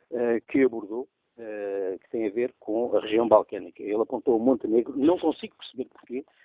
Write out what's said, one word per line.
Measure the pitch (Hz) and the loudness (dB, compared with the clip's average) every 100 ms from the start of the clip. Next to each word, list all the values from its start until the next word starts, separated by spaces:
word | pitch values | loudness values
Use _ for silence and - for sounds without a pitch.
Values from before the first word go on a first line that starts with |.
| _ | _
eh, | 120 120 120 - | -2 0 0 0
que | 139 | 2
abordou, | 127 113 101 113 139 _ _ - | 2 2 -8 -10 -10 _ _ -18
eh, | 113 104 101 98 95 90 | -12 -8 -6 -4 -4 -8
que | _ | _
tem | 117 110 | -4 -2
a | |
ver | 107 127 - | -2 -4 -6
com | - 110 120 | -6 -4 0
a | 104 | -2
região | 107 110 117 | 2 0 6
balcânica. | 107 - 101 87 - | 6 6 -6 -10 -12
Ele | 101 104 | -4 -2
apontou | - 123 - 113 | -2 -2 0 2
o | |
Montenegro. | 123 120 110 113 117 135 | 2 2 2 0 0 0
Não | 151 180 | 2 2
consigo | 160 - 226 _ | 0 -4 -10 _
perceber | - 226 - | -14 -12 -12
porquê. | _ - 120 - _ | _ -12 -12 -12 _